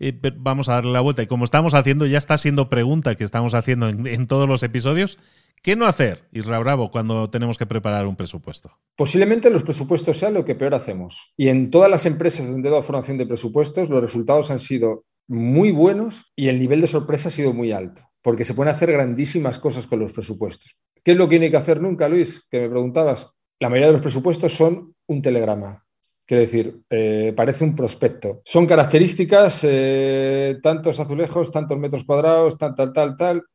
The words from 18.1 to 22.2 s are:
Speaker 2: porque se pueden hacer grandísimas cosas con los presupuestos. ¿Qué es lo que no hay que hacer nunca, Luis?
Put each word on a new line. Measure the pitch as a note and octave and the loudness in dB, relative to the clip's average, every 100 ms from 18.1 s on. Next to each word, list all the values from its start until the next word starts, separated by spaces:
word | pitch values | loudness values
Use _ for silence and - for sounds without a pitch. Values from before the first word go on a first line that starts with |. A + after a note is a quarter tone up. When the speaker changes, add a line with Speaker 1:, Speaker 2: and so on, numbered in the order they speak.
| _ | _
Speaker 2:
porque | B2 A2+ - | -2 -2 -2
se | |
pueden | A2+ D3 | -2 -2
hacer | D3+ E3+ | 0 0
grandísimas | D3 B2+ A#2+ C#3+ E3+ C#3 A#2+ | 0 0 -2 -4 -2 -4 -4
cosas | D3+ B2 A2+ | -4 -6 -6
con | A2+ | -4
los | A2 | -4
presupuestos. | A2+ G#2 G2 G#2 - - _ _ _ | -8 -10 -8 -8 -10 -20 _ _ _
¿Qué | - | 2
es | F3 | 4
lo | F3 | 6
que | E3 | 4
no | |
hay | E3 | 4
que | D#3 | 2
hacer | D3 D3+ | 2 0
nunca, | F#3 E3+ D3 | 0 -2 0
Luis? | F3 | 0